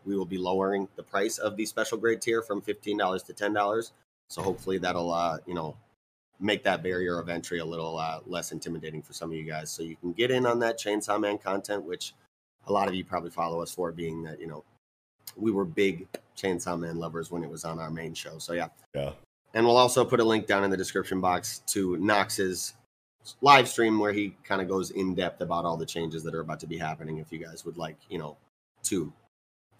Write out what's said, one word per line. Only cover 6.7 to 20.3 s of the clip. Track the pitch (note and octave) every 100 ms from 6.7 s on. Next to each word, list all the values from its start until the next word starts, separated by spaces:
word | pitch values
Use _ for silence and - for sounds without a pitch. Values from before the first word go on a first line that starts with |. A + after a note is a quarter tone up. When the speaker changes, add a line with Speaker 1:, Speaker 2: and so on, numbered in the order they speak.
| F2
Speaker 1:
barrier | F#2 F2+ F2+ E2+
of | E2
entry | E2+ - E2+
a | D#2+
little, | E2 D#2+ D#2+
uh, | D#2+ D#2+ -
less | F2 E2
intimidating | E2 F2 E2 D#2+ D#2
for | -
some | - E2
of | D#2+
you |
guys. | D#2 D#2 D#2
So | -
you | E2 D#2+
can | F2
get | F2 B2
in | B2+ B2
on | A#2+
that | A#2 A2+
Chainsaw | G#2 G#2 G#2 G#2
Man | G#2 G#2
content, | F#2+ G2 G2 G2+ D#2+
which | F2+ - - _ _ _ _ -
a |
lot | G2+ G2
of |
you | F#2 F2
probably | F2+ E2+
follow | E2+ E2+ E2+
us | E2
for, | - E2+
being | E2 E2 E2
that, | D#2+ D#2
you | E2
know, | D2+ - _ _ _ _ _ - -
we | A2
were | G2 F#2
big | D#2+ G2 E2+ F#2+ - - -
Chainsaw | G2 F2 F2+ E2+
Man | E2 E2
lovers | E2 E2 E2
when | F2
it | D2+
was | D#2+
on | E2 E2
our | D#2+
main | D#2+ E2 E2
show. | D2+ D#2+
So | -
yeah. | E2+ E2 - _
Speaker 2:
Yeah. | C#2+ C#2 - - _ _
Speaker 1:
And | A2 A#2+
we'll | B2
also | B2 B2+
put | A#2+ A#2+
a |
link | A2+